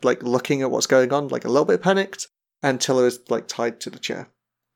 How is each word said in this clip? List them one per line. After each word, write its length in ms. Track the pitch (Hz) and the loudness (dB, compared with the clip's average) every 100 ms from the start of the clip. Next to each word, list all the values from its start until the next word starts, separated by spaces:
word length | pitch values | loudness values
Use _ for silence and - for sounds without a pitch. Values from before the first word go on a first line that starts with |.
like, 200 | 123 123 | -2 0
looking 400 | 123 123 - 139 | 0 -2 0 -2
at 80 | 131 | 0
what's 160 | 123 - | -2 2
going 260 | 131 127 | 4 4
on, 140 | 143 139 | 0 -2
like, 180 | 127 117 | -6 0
a 40 | |
little 160 | 131 156 | 2 2
bit 180 | 185 | 2
panicked, 440 | 180 196 196 - - _ _ _ | 2 0 -2 -8 -16 _ _ _
and 180 | 143 127 | -2 -2
Tiller 240 | - 131 123 | 0 4 2
is, 140 | 123 - | 0 -4
like, 180 | 113 - | -4 -4
tied 320 | - 117 117 | -4 -4 -4
to 100 | - | -12
the 80 | - | -10
chair. 300 | - - - _ _ _ _ | -10 -10 -12 _ _ _ _